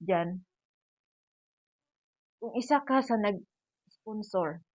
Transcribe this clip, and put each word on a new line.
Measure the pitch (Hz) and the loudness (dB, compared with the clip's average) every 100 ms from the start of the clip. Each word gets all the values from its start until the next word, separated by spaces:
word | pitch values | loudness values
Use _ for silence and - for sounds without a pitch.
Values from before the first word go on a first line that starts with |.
dyan? | 170 175 170 185 - _ _ _ _ _ _ _ _ _ _ _ _ _ _ _ _ _ _ _ | 0 0 2 -4 -10 _ _ _ _ _ _ _ _ _ _ _ _ _ _ _ _ _ _ _
Kung | 226 240 | -6 -6
isa | - 285 | 2 2
ka | 277 269 | 4 2
sa | 262 226 | 4 2
nag-sponsor, | 208 196 - _ _ _ _ _ 220 214 208 190 160 165 - | 2 0 -8 _ _ _ _ _ -12 -10 -4 -2 -2 -4 -14